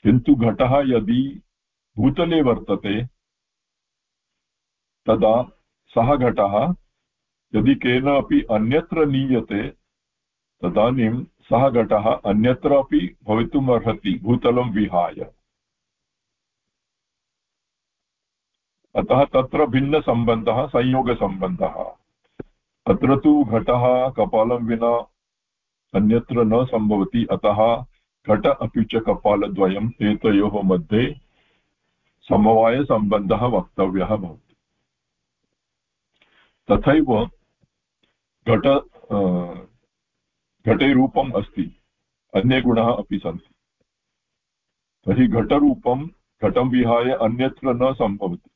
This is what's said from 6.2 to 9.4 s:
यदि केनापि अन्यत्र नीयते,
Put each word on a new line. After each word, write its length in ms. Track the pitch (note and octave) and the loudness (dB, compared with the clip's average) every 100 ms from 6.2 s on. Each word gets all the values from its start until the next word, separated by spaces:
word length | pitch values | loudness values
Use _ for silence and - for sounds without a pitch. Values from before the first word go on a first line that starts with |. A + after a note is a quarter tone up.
| B2 G#2+ G2+ G#2 C#3+ F3+ _ _ _ _ _ _ _ | 0 0 0 0 -2 -4 _ _ _ _ _ _ _
यदि 200 | G#2+ A#2 | 0 0
केनापि 680 | C3+ B2+ B2+ C#3 C#3+ - C#3+ | 0 0 0 2 0 2 0
अन्यत्र 680 | - G#2+ A2 D3 E3 E3+ D3+ | 0 -2 2 0 -2 -2 0
नीयते, 600 | C3+ C3+ B2 | 0 0 -2